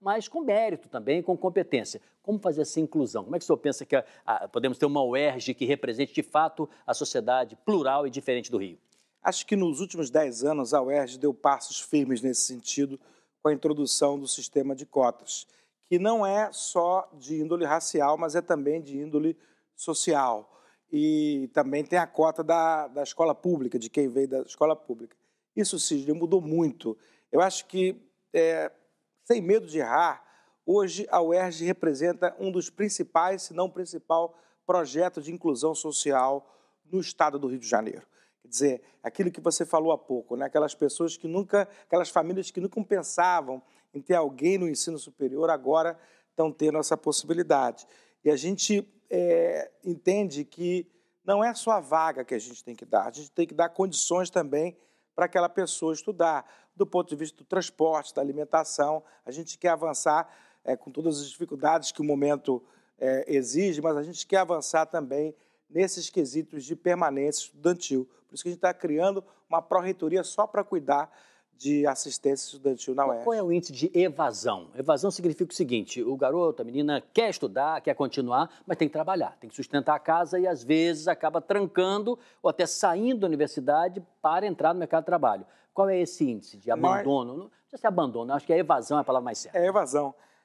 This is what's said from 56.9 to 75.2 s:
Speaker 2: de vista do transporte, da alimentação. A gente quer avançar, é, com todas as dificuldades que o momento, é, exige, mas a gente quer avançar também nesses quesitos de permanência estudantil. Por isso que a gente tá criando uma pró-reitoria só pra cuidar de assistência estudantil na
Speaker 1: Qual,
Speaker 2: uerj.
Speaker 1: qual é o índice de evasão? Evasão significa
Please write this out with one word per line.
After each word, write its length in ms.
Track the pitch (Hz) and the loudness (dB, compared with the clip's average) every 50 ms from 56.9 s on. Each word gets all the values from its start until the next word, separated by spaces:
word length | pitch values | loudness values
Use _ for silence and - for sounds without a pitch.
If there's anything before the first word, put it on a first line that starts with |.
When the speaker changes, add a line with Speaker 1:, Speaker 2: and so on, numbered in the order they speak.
| - 180 175 - | 0 0 -2 -2
Speaker 2:
de 60 | 156 | -4
vista 220 | 143 160 151 - - | -8 -8 -10 -12 -14
do 60 | - | -10
transporte, 680 | _ 190 185 165 - - - 156 160 160 151 147 - - | _ -2 -2 -2 -2 0 2 2 2 2 0 -2 -4 -4
da 80 | 151 | -4
alimentação. 840 | 143 143 143 151 151 151 - 160 156 - - - 143 147 156 156 156 _ _ _ _ | -4 -4 -4 -6 -4 0 0 0 0 0 0 0 0 0 0 -2 -6 _ _ _ _
A 60 | 123 | -14
gente 260 | 131 156 165 - - | -12 -12 -12 -12 -8
quer 120 | - - 175 | -2 0 0
avançar, 600 | 165 156 156 160 143 - - 165 151 156 160 - - - - _ _ _ - | 2 2 0 -2 -4 -2 0 2 2 2 0 -2 -6 -20 -20 _ _ _ -6
é, 120 | - 127 | -4 -4
com 140 | 120 - 139 | -4 -6 -8
todas 300 | 127 143 160 165 151 143 | -8 -4 -2 -2 -2 -2
as 80 | 143 139 | -4 -10
dificuldades 640 | - - 170 - 147 135 147 151 160 165 156 - - | -10 -10 -10 -8 -6 -2 2 2 2 2 0 -2 -6
que 80 | - | -4
o 40 | 151 | -2
momento, 560 | 147 147 139 139 143 147 139 - - 131 120 - _ _ _ _ _ _ - | 0 0 2 2 2 0 0 0 -2 -2 -2 -4 _ _ _ _ _ _ -4
é, 260 | 127 131 131 131 135 - 151 | -2 0 0 0 0 0 0
exige, 480 | 139 127 113 123 160 196 196 165 147 | 0 0 0 0 0 2 2 0 0
mas 160 | 147 165 156 | 0 0 0
a 60 | 147 147 | -2 -4
gente 240 | 165 175 - - | -6 -8 -12 -4
quer 120 | - - 190 | 0 2 2
avançar 480 | 185 165 175 156 139 - - 160 160 | 2 2 0 -2 -2 0 0 0 0
também 460 | 156 - 170 147 127 139 143 151 156 151 _ _ _ _ _ _ _ | 0 -2 -4 -4 -4 -2 -2 -2 -4 -6 _ _ _ _ _ _ _
nesses 400 | 147 165 190 185 - 185 165 - | -2 0 0 0 -2 -4 -10 -4
quesitos 540 | - 180 151 127 127 156 156 - - 147 131 | -2 -2 -2 0 -2 -4 -6 -6 -8 -12 -10
de 100 | 135 165 | -10 -8
permanência 720 | 165 - 180 175 180 175 151 139 135 139 151 151 - - | -4 0 0 2 2 2 0 0 0 0 0 -2 -4 -6
estudantil. 640 | - - 143 143 170 180 175 - - 139 131 127 - _ _ _ _ | -10 -8 -2 0 0 0 0 -2 -2 -2 -2 -2 -4 _ _ _ _
Por 80 | - | -16
isso 80 | - - | -12 -8
que 40 | 175 | -8
a 40 | 175 | -4
gente 80 | 175 | 0
tá 120 | - 180 175 | 0 0 0
criando 500 | - - 170 147 151 175 196 196 190 185 - _ _ _ | -2 -4 -2 0 0 2 0 0 -2 -6 -10 _ _ _
uma 140 | _ 165 165 | _ -2 -2
pró-reitoria 640 | 165 - 180 185 175 185 185 185 165 156 165 185 170 | 0 2 0 0 0 0 -2 -2 -2 0 0 0 -2
só 220 | - - - 208 | -2 0 -2 -2
pra 180 | 208 - 208 196 | 0 0 -2 -2
cuidar 460 | - 196 170 143 135 139 143 151 - _ _ _ _ _ _ _ _ _ | -2 -2 -4 0 0 0 0 0 -4 _ _ _ _ _ _ _ _ _
de 320 | - 131 139 147 147 143 | -8 -2 0 2 2 4
assistência 600 | 147 135 - - 139 123 - - 139 139 135 - | 2 2 0 -4 -8 -8 -2 0 0 0 0 -2
estudantil 480 | - - 139 135 139 131 117 - - 131 | -8 -10 -4 -2 -2 -2 -2 -2 -4 -2
na 100 | 139 139 | 0 0
Speaker 1:
Qual, 60 | 131 | 0
Speaker 2:
uerj. 140 | 123 117 120 | 0 0 -2
Speaker 1:
qual 100 | 233 226 | -2 0
é 80 | 220 196 | 0 0
o 100 | 175 170 | 0 0
índice 200 | 175 - - 139 | 0 -2 -4 -6
de 180 | 120 143 180 - | -4 -2 0 2
evasão? 760 | 175 185 180 143 - 156 135 107 101 101 120 104 92 85 80 - | 2 2 2 2 0 0 -2 -2 -2 -2 -4 -4 -4 -6 -10 -10
Evasão 360 | 123 131 156 151 131 160 202 | -4 0 0 2 2 2 -2
significa 420 | 175 - | -2 -2